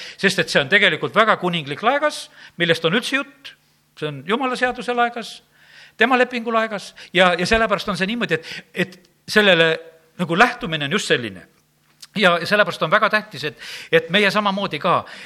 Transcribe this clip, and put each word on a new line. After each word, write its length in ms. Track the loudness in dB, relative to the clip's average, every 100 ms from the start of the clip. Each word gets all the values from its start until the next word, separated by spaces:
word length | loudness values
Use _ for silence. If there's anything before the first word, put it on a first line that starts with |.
| -12 -2
sest 240 | 0 0
et 80 | 0
see 100 | 0
on 100 | 2
tegelikult 440 | 2 2 0 0
väga 220 | 2 2 2
kuninglik 460 | 0 -4 -6 -4 -2
laegas, 380 | 0 -2 -4 -14 -20 -14 -2
millest 260 | 0 0 0
on 100 | 0
üldse 220 | -2 -4
jutt, 320 | -4 _ -20 -20 _ _ _ -10
see 100 | -10
on 80 | -8 -4
Jumala 320 | -2 -2 -2
seaduse 380 | -2 -4 -4 -2
laegas, 400 | -2 -2 -12 -16 _ _ _ -20 -8 0
tema 200 | 2 4
lepingu 360 | 2 -2 -2
laegas 360 | -2 -2 -6 -12 -18 -2
ja, 160 | 4 4 4
ja 80 | 2
sellepärast 480 | 2 2 0 -2
on 60 | -4
see 100 | -2
niimoodi, 300 | -2 -2 -4
et, 100 | -6 -16 -10
et 240 | -6 -6 -8 _ _ -2
sellele 400 | 4 6 6 4 0 -8 -20 _ -8
nagu 200 | -2 2
lähtumine 520 | 2 0 -6 -6 -2
on 80 | -2
just 120 | 0
selline. 340 | -2 -2 -12 -20 _ _ _ _ _ -10 0
Ja, 160 | 2 2
ja 60 | 2
sellepärast 320 | 0 0 -2
on 80 | 0
väga 220 | 2 2
tähtis, 320 | -2 -4 -8 -10
et, 200 | -10 -14 -16 0
et 160 | 2 2
meie 200 | 2 2
samamoodi 480 | 2 0 -2 -4 -4
ka, 160 | 0 0 -2 -12